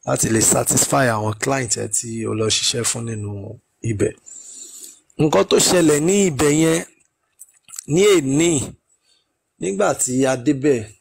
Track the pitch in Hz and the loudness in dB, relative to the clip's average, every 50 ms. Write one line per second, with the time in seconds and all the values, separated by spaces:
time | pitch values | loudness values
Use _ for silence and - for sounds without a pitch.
0 | _ - 127 127 - - 113 110 101 - - 127 120 - - 127 - - - 143 | _ -4 -2 -2 -2 0 0 0 2 2 2 0 0 0 0 0 0 0 2 2
1 | 135 123 113 107 107 107 107 - - 139 135 135 127 107 - 110 107 107 - - | 2 2 0 0 -2 -4 -4 -4 -4 -2 -2 -2 -2 -4 -4 -6 -4 -6 -6 -6
2 | - 117 113 113 110 107 107 107 110 110 107 - - - - 123 113 - - 123 | -6 -6 -8 -6 -6 -6 -4 -2 -2 -2 -2 -2 -2 -2 -2 -2 -4 -4 -4 -6
3 | 117 117 113 110 104 101 104 101 98 - - - _ _ _ _ - 113 110 95 | -6 -8 -8 -8 -8 -8 -8 -10 -12 -12 -14 -18 _ _ _ _ -6 -6 -2 -2
4 | 104 107 - _ _ - - - - - - - - - - - - - - _ | -2 -2 -4 _ _ -20 -20 -20 -20 -20 -20 -20 -20 -20 -20 -20 -20 -20 -20 _
5 | _ _ _ - 147 156 147 190 196 - 202 202 - - 180 180 170 156 151 147 | _ _ _ 0 0 2 4 2 2 4 2 2 2 4 2 4 4 4 4 2
6 | 151 170 196 202 202 185 147 123 151 147 147 156 160 160 160 165 160 - _ _ | 2 2 2 4 2 2 2 2 2 2 2 4 2 2 2 0 -4 -8 _ _
7 | _ _ _ _ _ _ _ _ - _ _ _ _ _ - - - - 143 170 | _ _ _ _ _ _ _ _ -20 _ _ _ _ _ -18 -18 -6 -2 2 4
8 | 196 208 196 175 143 135 135 147 165 175 165 139 98 - - _ _ _ _ _ | 6 6 6 4 4 2 2 2 2 2 2 0 -2 -6 -12 _ _ _ _ _
9 | _ _ _ _ _ _ _ _ _ _ _ _ - 180 98 95 104 123 131 - | _ _ _ _ _ _ _ _ _ _ _ _ -6 -6 -2 0 0 0 0 -2
10 | - 127 123 127 135 131 131 123 120 143 147 135 127 151 139 120 104 - - _ | -4 -2 0 0 0 0 0 0 0 -2 -2 0 2 0 0 0 -2 -8 -16 _